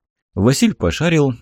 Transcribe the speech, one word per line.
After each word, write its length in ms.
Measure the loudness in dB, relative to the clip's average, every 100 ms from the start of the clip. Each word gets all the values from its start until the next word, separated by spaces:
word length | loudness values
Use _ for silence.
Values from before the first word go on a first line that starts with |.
| _ _ _ -2
Василь 380 | 0 2 0
пошарил 580 | 0 -4 -2 0 0 0 -2